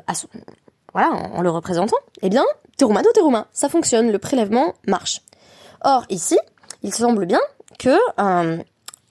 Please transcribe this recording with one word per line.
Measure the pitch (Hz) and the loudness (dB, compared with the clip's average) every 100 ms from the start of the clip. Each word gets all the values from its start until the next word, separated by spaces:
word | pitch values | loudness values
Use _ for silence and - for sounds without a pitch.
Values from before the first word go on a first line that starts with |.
| - | -8
à | |
son, | 170 - - - - _ _ _ | -10 -12 -20 -20 -20 _ _ _
voilà, | 185 311 | -2 0
en, | - - - | -2 -6 -4
en | |
le | 180 | -2
représentant, | 165 175 170 214 539 - - | -2 -4 -2 0 -2 -4 -6
eh | 190 | 0
bien, | 240 480 - _ - | 2 0 -2 _ 0
Teruma | 240 208 | 2 4
to | 415 | 4
Teruma, | 453 320 220 - | 4 4 2 -4
ça | - 285 | -4 -2
fonctionne, | 339 - 226 233 | 0 0 2 2
le | 202 | -2
prélèvement | - 262 202 240 339 - 196 | -2 -2 0 0 0 -2 -4
marche. | 185 - - _ _ _ - - - | -4 -4 -10 _ _ _ -20 -20 -6
Or, | 277 254 - | 0 0 -2
ici, | 175 - 339 - _ - - | -8 0 0 0 _ -20 -14
il | 202 | -10
semble | 208 240 214 175 | -2 0 0 2
bien | 294 571 - _ - | 0 0 -8 _ -4
que, | 254 339 494 - | 2 2 2 0
euh, | 196 175 165 165 - _ - - _ | 0 0 0 -4 -10 _ -20 -20 _